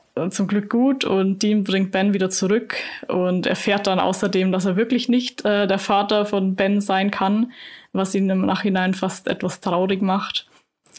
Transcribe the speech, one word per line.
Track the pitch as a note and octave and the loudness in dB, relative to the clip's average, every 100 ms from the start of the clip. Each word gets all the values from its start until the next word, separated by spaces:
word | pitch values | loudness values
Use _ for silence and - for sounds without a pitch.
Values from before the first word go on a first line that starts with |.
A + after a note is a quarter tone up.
| _ - | _ -6
äh, | F3 | -4
zum | - F#3+ | -2 0
Glück | G#3 G3+ | 0 0
gut | A#3 C4+ C4+ | 2 2 2
und | - F#3+ F#3+ G3 | 0 2 2 0
Dean | G#3 G#3+ | 2 2
bringt | F#3+ G3 F#3+ | 2 0 0
Ben | F#3+ G3+ | 2 2
wieder | G3+ F#3 | 2 0
zurück | F#3+ F#3+ A3+ B3 - - - - | 0 0 0 -2 -6 -10 -10 -4
und | F#3 F3+ F3+ - | -2 0 0 0
erfährt | F#3+ - G3+ G3 | -2 0 0 0
dann | F#3 | 2
außerdem, | F#3 F#3+ G3+ F#3+ F#3 | 2 0 0 0 2
dass | F#3 F#3+ | 2 0
er | F3+ | 0
wirklich | A#3 B3 B3 | 0 0 2
nicht, | B3 B3 - | 0 0 -4
äh, | G#3+ G3+ G3 | 0 2 2
der | F#3+ | 0
Vater | - G3+ G#3 G#3+ G#3 | 2 0 2 0 0
von | G3+ F#3+ F#3 | 0 0 0
Ben | G3 G3+ | 2 2
sein | G3+ F#3+ G3 | 2 0 0
kann, | - F#3+ G#3+ B3 - - - - | 0 0 2 0 -6 -20 -20 -8
was | F#3+ F#3+ | -2 0
ihn | G3 F#3+ | 0 2
im | F#3+ F#3+ | 2 0
Nachhinein | F#3 G#3 F#3 F#3 | 0 0 0 0
fast | F#3 F#3 F#3 - | 0 -2 -2 -4
etwas | - - - | -4 -4 -4
traurig | G3 F3 F#3+ F#3+ | -2 0 0 0
macht. | F#3+ F#3+ - - - _ _ _ - | 0 0 -2 -8 -10 _ _ _ -20